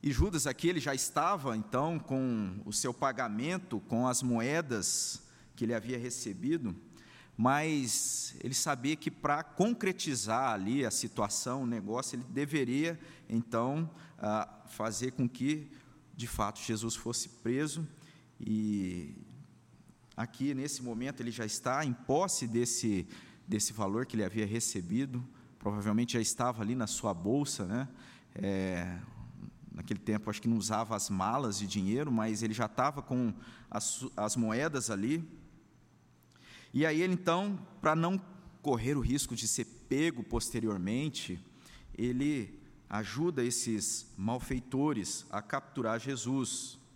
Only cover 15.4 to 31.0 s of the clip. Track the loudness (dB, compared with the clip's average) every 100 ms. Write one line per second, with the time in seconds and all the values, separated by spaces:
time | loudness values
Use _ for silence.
15.4 | 0 0 -4 -16 -20 -20 -20 -8 -6 0
16.4 | -2 -2 -2 -2 0 -4 -4 -4 -6 -6
17.4 | -2 0 0 -2 -6 -8 -20 -20 -20 -12
18.4 | -2 0 2 0 0 -4 -8 -12 -16 -18
19.4 | -20 -20 -20 -20 -20 -20 -18 -8 -8 -2
20.4 | -2 0 -2 -4 -4 -4 -4 -4 -6 -4
21.4 | -4 -2 0 2 0 -2 2 4 4 0
22.4 | 0 2 2 2 2 2 0 -8 -18 -20
23.4 | -2 0 0 0 0 0 0 0 0 0
24.4 | 0 0 0 -2 0 0 2 -2 -6 -12
25.4 | -20 -6 -2 0 2 2 4 2 0 2
26.4 | 0 0 0 0 0 0 0 0 2 2
27.4 | 2 -2 -2 -2 -4 -8 -18 -20 -16 -4
28.4 | 0 0 0 0 -4 -6 -10 -14 -14 -12
29.4 | -14 -14 -14 -10 -4 -4 0 0 0 -2
30.4 | 2 2 2 0 0 -2